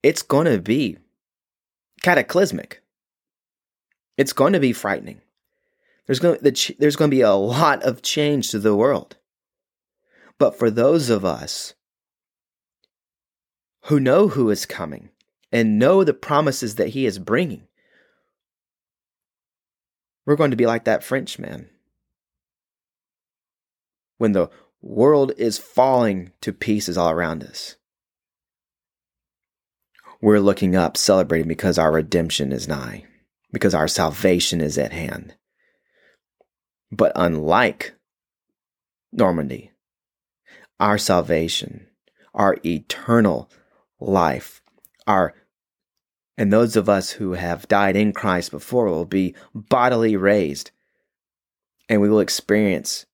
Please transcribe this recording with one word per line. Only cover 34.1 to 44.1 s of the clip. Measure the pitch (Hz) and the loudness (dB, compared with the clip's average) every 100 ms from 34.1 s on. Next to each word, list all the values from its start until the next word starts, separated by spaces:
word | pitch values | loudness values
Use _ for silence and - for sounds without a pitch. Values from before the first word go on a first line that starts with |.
| 76 95 90 - 87 | 0 0 2 0 -2
is | 76 73 | -4 -4
at | 64 | -6
hand. | 80 76 - - _ _ _ _ _ _ _ _ _ _ _ _ _ _ _ _ | -6 -10 -10 -16 _ _ _ _ _ _ _ _ _ _ _ _ _ _ _ _
But | 104 101 - | 0 0 2
unlike | 87 78 76 92 120 - - _ _ _ _ _ _ _ _ _ _ _ _ | 0 0 0 2 2 -2 -14 _ _ _ _ _ _ _ _ _ _ _ _
Normandy, | - 98 85 71 62 - _ _ _ _ _ _ _ _ - _ _ | 0 2 2 -4 -10 -16 _ _ _ _ _ _ _ _ -20 _ _
our | 104 104 | 0 0
salvation, | - 90 82 82 82 - - - _ _ _ _ _ - | 2 0 2 -2 -2 -6 -8 -18 _ _ _ _ _ -2
our | 98 - | 0 0
eternal | 85 80 - - - 117 107 65 - _ _ _ _ _ | -4 -6 -6 -12 0 2 2 0 -8 _ _ _ _ _
life, | - | -2